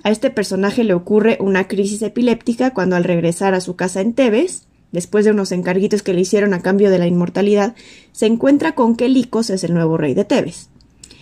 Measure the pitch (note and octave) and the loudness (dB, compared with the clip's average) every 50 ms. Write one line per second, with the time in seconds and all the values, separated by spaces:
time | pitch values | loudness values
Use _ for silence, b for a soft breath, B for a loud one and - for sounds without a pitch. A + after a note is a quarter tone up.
0 | - G#3 G#3+ - - C4+ C4 A3 G3 - F#3+ F#3 G3 G3+ - B3+ A3+ G#3+ F3+ F3 | -2 -2 0 0 -2 -2 -2 -4 -4 -2 -2 -2 -2 0 0 0 0 2 0 0
1 | F3 - G#3 G#3+ G#3 A3+ A3+ - G3 G3 F#3+ F#3 F#3+ - G#3+ F#3+ G3+ G3+ G#3+ G#3 | 0 0 2 2 4 2 0 0 0 0 0 0 -2 -2 -2 -2 -2 -2 -4 -6
2 | A3 G#3 - A#3+ A#3+ A#3+ A3+ A3+ - - A#3 - C4 C4 B3+ - F3+ F3+ F3+ F3 | -6 -6 -2 0 0 0 0 0 -2 -4 -2 0 -2 -2 0 0 0 0 0 0
3 | F3 F3+ F3 E3+ E3 E3 E3+ - G3 G3 F#3+ F#3 F#3 - F3 - F3+ F3+ - F#3+ | 0 0 0 0 0 -2 -2 0 0 0 0 0 -2 -6 -6 -6 -6 -4 -4 -4
4 | G3 A#3 A3+ - C4+ A#3+ G#3 A#3 E4+ F#4 - - - _ _ _ _ _ - E3+ | -4 -2 0 0 2 2 2 0 0 -2 -4 -10 -18 _ _ _ _ _ -8 -8
5 | F3+ - - G#3+ G3+ G#3+ G#3+ G#3 F#3+ F3+ F#3 F3+ F3 F3+ F3+ F#3+ F#3+ G#3+ G#3+ G3+ | -6 -2 0 2 2 4 2 2 0 -2 -4 -4 -2 -2 -2 0 0 0 0 -2
6 | - - F#3 E3+ F#3+ F3+ - G#3 G#3 G#3 F#3 F3 - F#3 F#3+ G3 G#3 G3 F#3+ F3+ | -2 0 0 0 0 0 0 2 2 0 0 -2 0 0 2 2 4 4 4 2
7 | F3 F3 F3 F3 F3 F3 - F#3 G3 G3+ G#3 G3+ G3+ A3+ A#3 B B B B B | 2 2 0 0 -2 -2 -2 0 2 2 2 2 2 0 -4 B B B B B
8 | B B _ - - A3 A#3 A3+ - C4+ C#4+ C#4+ D#4 D#4+ D#4 - A#3+ A3+ A3+ A3+ | B B _ -2 0 0 0 2 2 2 2 2 2 0 0 0 2 2 2 0
9 | B3 B3 C4 C4 A#3+ - - A3 A3+ A3+ F#3+ F#3 F#3 E3 E3+ E3+ E3 D#3+ D#3+ D#3+ | 0 0 2 0 0 0 -2 -4 -2 -2 -4 -4 -2 -2 0 0 0 0 0 0
10 | D#3 D3 B2 F#3+ G#3 - D4 A3+ - D#3+ - - - - _ _ _ _ _ B | -2 0 0 0 0 0 0 0 0 -2 -8 -14 -20 -20 _ _ _ _ _ B
11 | B B B B | B B B B